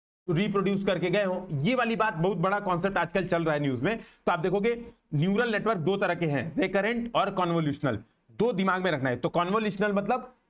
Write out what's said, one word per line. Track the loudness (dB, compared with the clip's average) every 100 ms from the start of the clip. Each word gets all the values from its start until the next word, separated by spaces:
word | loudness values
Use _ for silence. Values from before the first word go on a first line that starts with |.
| _ _ -2
रिप्रोड्यूस | 0 2 0 0 0 0
करके | 0 0
गए | 0
हो। | 0 -2 -4
ये | -2 0 2
वाली | 0 0
बात, | 0
बहुत | 0 0 0
बड़ा | 0 0
कॉन्सेप्ट | 0 -2 0 0
आजकल | 0 -2 0
चल | 0
रहा | 2
है | 0
न्यूज | 0 0
में। | -2 -2
तो | -8 -6 -2
आप | 0
देखोगे | 0 0 0 -2 -8 -20 _ 0
न्यूरल | 2 2 0
नेटवर्क | 0 0 0
दो | 0 0
तरह | 0 0
के | 0
हैं, | 0 -2 -2
रिकरेंट | 0 0 0 -2 -2 0
और | 0
कन्वोल्यूशनल। | 0 0 2 0 0 -2 -2 -6 _ _
दो | -2 0
दिमाग | 2 0 2
में | 0
रखना | 0 0
है। | -2
तो | -2
कन्वोल्यूशनल | 0 0 0 0 0 0
मतलब | 0 0 -2 -4 -18 _